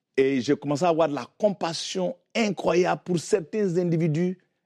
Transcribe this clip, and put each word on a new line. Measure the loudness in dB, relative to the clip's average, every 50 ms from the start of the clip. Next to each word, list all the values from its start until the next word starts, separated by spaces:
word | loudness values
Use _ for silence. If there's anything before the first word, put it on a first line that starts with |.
| _ _ _
et | 2 2 2 2 0
j'ai | 0 0 0
commencé | 0 0 -2 -2 0 2
à | 2
avoir | 2 2 2 0
de | 0
la | -4 -8 -10 _
compassion | -2 0 0 0 0 -4 -6 -6 -6 -8 -8 -6 -4 -4 -4 -4 -8 _ _ -4
incroyable | -2 -2 -2 -2 -2 -2 0 2 2 2 2 0 -2 -2
pour | -2 -2 -2
certains | -2 0 0 0 0 0 -2 0 0 0 0
individus | 0 0 0 2 2 2 2 0 0 0 -2 -2 -6 _ _ _ _ _